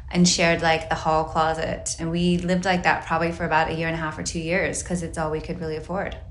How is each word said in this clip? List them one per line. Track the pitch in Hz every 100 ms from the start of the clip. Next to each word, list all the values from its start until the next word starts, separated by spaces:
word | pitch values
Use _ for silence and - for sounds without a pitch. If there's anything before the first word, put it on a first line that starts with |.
| -
and | 180 175
shared, | - 170 165
like, | 165 165 -
the | 160
hall | 160 156 160
closet. | 170 160 160 - - - -
And | 165
we | 175 175 175
lived | 175 185
like | 190 180
that | 170 - -
probably | 165 170
for | 170 165
about | 156 160
a |
year | 160 165
and | 160
a |
half | 156 160
or |
two | 170 170
years | 160 190 165 -
'cause | - 180
it's | 165 -
all | 156
we | 156
could | 160 165
really | 160 156
afford. | - 190 - - -